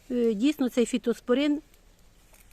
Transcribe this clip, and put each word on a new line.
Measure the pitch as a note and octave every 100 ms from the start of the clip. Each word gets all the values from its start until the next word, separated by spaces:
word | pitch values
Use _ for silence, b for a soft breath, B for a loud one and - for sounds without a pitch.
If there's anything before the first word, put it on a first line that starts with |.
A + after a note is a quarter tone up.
| -
е, | B3 A#3
дійсно | G3+ C#4 D4+ B3+
цей | - A#3
фітоспорин | B3 A#3+ A3+ - B3 D4 D4 - _ _ _ - _ _ - -